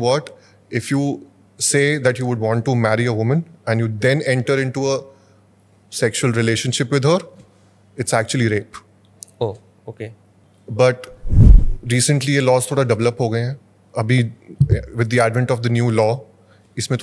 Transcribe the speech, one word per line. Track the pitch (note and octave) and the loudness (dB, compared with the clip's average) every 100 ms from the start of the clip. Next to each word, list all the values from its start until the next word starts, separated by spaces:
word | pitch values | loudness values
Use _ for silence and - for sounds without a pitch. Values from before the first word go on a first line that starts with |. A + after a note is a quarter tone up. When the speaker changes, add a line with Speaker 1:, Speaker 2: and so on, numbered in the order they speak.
| A#2+ | 0
Speaker 1:
what, | C#3+ - - - _ _ A#2+ | -2 -4 -16 -20 _ _ -8
if | - C#3 | -4 -4
you | C#3+ - - _ _ - | -2 -6 -12 _ _ -8
say | - C#3+ C#3+ D3+ | -2 0 0 0
that | B2+ B2 | 0 -2
you | B2 | -4
would | A#2 A2 | -2 -2
want | A#2 B2+ | -2 0
to | A#2+ | 0
marry | A2 A2 A#2+ | 2 0 0
a | A2 | -2
woman | A2+ D#3 E3 - - | 0 -2 -4 -8 -4
and | A2+ A2+ | -2 -2
you | G#2+ B2+ | -2 0
then | C#3+ C#3 B2+ | 0 0 -2
enter | A#2+ C3+ C3 | 0 -2 -2
into | C3+ C3+ | -4 -4
a | C3+ - - _ _ _ _ _ _ _ | -4 -8 -20 _ _ _ _ _ _ _
sexual | - A#2 - C3+ | -4 -2 0 -2
relationship | A#2 A2+ A2 B2+ - A#2+ | 0 0 0 -2 -4 -2
with | C#3 C#3 | 0 2
her, | F3+ - - - _ _ _ _ - | 0 -2 -18 -20 _ _ _ _ -10
it's | A#2+ | -2
actually | A#2 A2 C3+ A2+ | -2 -2 -2 0
rape। | G#2 - - - _ _ _ - - | -2 -6 -16 -20 _ _ _ -20 -8
Speaker 2:
Oh, | A2+ G2+ _ _ - | -8 -8 _ _ -20
okay। | - A2 A2 _ _ _ _ - | -16 -16 -18 _ _ _ _ -8
Speaker 1:
But | A2+ B2+ B2 - - - - - - - - A#2 | 0 0 0 -8 -10 2 8 10 10 8 0 -2
recently | B2 B2 C#3+ B2+ | -2 0 0 0
ये | C#3+ | 0
लॉज | B2+ B2+ - | 2 2 0
थोड़ा | C#3 | -2
डेवलप | B2 A2 A#2 A#2 | 0 0 -2 -2
हो | A#2+ | -4
गए | A2+ | -4
हैं। | A#2+ C#3 _ _ _ A#2 | -6 -8 _ _ _ -6
अभी, | A2 B2+ A#2 - - - - - - A#2 | 0 0 0 -6 -8 -2 0 0 -2 -4
with | A2+ | -2
the | A#2+ | 2
advent | A2+ A#2 B2 | 2 0 -2
of | A#2+ A#2 | -2 -2
the | A#2 | 0
new | A#2+ A2 | 0 2
law, | A2 C3 - _ _ _ _ - | 0 -2 -8 _ _ _ _ -10
इसमें | - B2+ | -6 -2